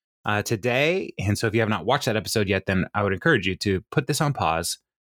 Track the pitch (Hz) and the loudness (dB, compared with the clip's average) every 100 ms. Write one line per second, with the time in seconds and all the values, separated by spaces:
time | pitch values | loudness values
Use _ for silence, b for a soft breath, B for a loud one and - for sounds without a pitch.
0 | _ _ - 104 104 110 120 123 147 185 | _ _ -2 -2 0 -2 0 2 2 0
1 | - - 95 101 117 107 110 107 85 139 | -4 -4 -2 0 0 0 0 0 0 0
2 | - 107 92 113 98 95 - 95 - 110 | 0 -2 0 -2 0 0 2 0 0 0
3 | 101 95 165 135 90 92 104 95 - - | 0 0 2 2 0 -2 0 -2 -2 -4
4 | 135 147 147 139 82 82 87 - _ _ | -2 0 0 0 0 0 -2 -8 _ _